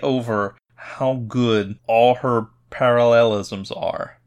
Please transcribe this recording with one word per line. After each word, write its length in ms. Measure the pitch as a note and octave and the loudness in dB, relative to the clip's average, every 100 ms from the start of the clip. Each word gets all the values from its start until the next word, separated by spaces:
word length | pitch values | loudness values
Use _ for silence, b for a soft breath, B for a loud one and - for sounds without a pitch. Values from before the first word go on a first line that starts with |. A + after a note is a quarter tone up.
over 500 | C#3+ C3 A#2 G#2 G2+ - _ | -2 -2 -2 -4 -4 -8 _
how 400 | - - - C3 C3 A2 | -20 -16 -6 -4 -4 -4
good 520 | B2+ A#2+ G#2+ G2 G#2 - | 0 2 2 -2 -8 -2
all 300 | A2+ A#2+ B2 | 4 4 2
her 320 | C3 A#2 A2 _ - | 0 -2 -4 _ -14
parallelisms 1000 | - B2+ A#2+ A#2+ A#2 A#2 G#2 F#2+ G2 G2 | -2 2 4 4 6 4 0 -4 -10 -10
are. 460 | - - - - - | -6 -6 -6 -10 -14